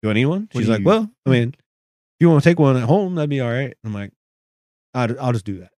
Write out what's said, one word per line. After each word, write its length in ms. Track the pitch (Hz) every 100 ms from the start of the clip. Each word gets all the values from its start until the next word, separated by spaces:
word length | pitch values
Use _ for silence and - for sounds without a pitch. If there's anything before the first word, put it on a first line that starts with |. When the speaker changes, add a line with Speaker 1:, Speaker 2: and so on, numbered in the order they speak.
Speaker 1:
"Do 80 | 107
I 20 |
need 140 | 107 131
one?" 220 | 180 220
Speaker 2:
What 80 | 120
Speaker 1:
She's 60 | 107
Speaker 2:
do 60 |
Speaker 1:
like, 80 | 110
Speaker 2:
you 60 | 101
Speaker 1:
"Well, 240 | 220 220 _
I 60 | -
mean, 180 | 127 120
if 80 | - _ _ _ _ _ _
you 80 | 170
wanna 140 | 156
take 160 | 170 170
one 180 | 143 127
at 60 |
home, 300 | 117 180 190
that'd 160 | 180 151
be 100 | 139
all 100 | 120
right." 240 | 120 135 -
I'm 80 | 113
like, 180 | 101 101 _ _ _ _ _ _ _ _
"I'd, 240 | 127 120 123
I'll 140 | 127
just 120 | 120 98
do 120 | 95
that." 120 | 90